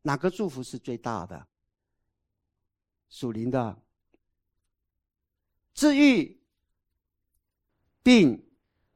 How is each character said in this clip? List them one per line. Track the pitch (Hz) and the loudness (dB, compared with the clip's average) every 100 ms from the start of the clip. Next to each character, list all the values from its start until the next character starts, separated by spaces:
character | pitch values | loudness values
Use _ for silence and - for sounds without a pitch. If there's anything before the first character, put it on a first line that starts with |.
哪 | 151 139 | -6 -4
个 | 185 | -4
祝 | 180 196 | -6 -8
福 | 131 | -8
是 | 123 131 | -14 -14
最 | - 117 | -12 -10
大 | 120 107 85 | -8 -10 -10
的？ | 82 - _ _ _ _ _ _ _ _ _ _ _ _ _ _ _ _ | -16 -20 _ _ _ _ _ _ _ _ _ _ _ _ _ _ _ _
属 | - 123 | -12 -10
灵 | 110 117 | -8 -4
的。 | 127 113 - _ _ _ _ _ _ _ _ _ _ _ _ _ _ _ _ _ _ _ | -4 -6 -10 _ _ _ _ _ _ _ _ _ _ _ _ _ _ _ _ _ _ _
治 | - 294 277 | 0 2 4
愈， | 294 226 - - _ _ _ _ _ _ _ _ _ _ _ _ _ _ _ _ | 4 4 -2 -10 _ _ _ _ _ _ _ _ _ _ _ _ _ _ _ _
病 | 247 240 151 107 - _ _ _ _ | 4 6 6 0 -10 _ _ _ _